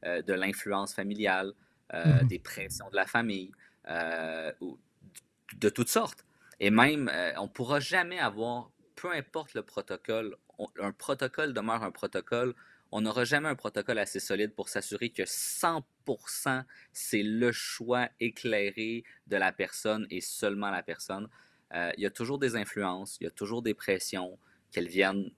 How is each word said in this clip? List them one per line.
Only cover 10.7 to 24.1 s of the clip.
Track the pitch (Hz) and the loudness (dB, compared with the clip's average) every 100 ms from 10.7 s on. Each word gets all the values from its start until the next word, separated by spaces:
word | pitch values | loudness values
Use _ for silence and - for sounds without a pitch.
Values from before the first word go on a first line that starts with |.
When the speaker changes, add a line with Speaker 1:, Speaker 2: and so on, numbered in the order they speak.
| - | -4
Speaker 1:
un | 101 | -6
protocole | 101 - 139 131 - 156 | -6 -4 -2 -2 0 -2
demeure | 120 107 113 | 0 0 0
un | 104 | -2
protocole. | - 98 95 - 117 123 123 - - _ | -6 -4 -4 0 0 0 -2 -14 -20 _
On | - | -2
n'aura | 110 110 120 | 0 2 4
jamais | 147 151 | 4 2
un | 135 | -2
protocole | 107 107 101 110 | -2 -2 0 0
assez | 101 98 | 0 -2
solide | - 98 107 - | -2 0 0 0
pour | - | -4
s'assurer | - - 101 120 | -4 -4 -4 -4
que | - 95 | -2 -4
cent | - - - 175 165 - _ - | -2 -4 0 0 0 -4 _ -6
pour | 123 - | -6 -4
cent | - - 131 131 - - | -4 0 -2 -4 -18 -18
c'est | - - 110 | -10 -2 0
le | 104 110 120 | 2 4 2
choix | 117 - - 117 123 120 _ | 2 -4 -8 0 2 0 _
éclairé | 117 - 123 107 101 98 110 117 117 - - | -4 -2 0 2 0 -2 -4 -4 -8 -20 -2
de | 101 | 2
la | 95 | 2
personne | 90 90 - 110 107 104 | 2 -4 -2 0 0 -2
et | 90 | -6
seulement | - - 107 101 101 | -6 -2 -2 0 -2
la | 92 | -4
personne. | - 82 - 95 107 - _ _ _ | -4 -10 -6 -8 -8 -14 _ _ _
Euh, | 85 87 - | -4 -2 0
il | |
y | 98 | -2
a | |
toujours | - 117 139 | -2 -4 0
des | 135 113 | 0 0
influences, | 101 - 98 90 98 - | -4 -2 -2 -2 -8 -8
il | 85 | -10
y | |
a | |
toujours | - 101 117 | -6 -4 -2
des | 117 | -2
pressions, | 101 - 95 - | -2 0 0 0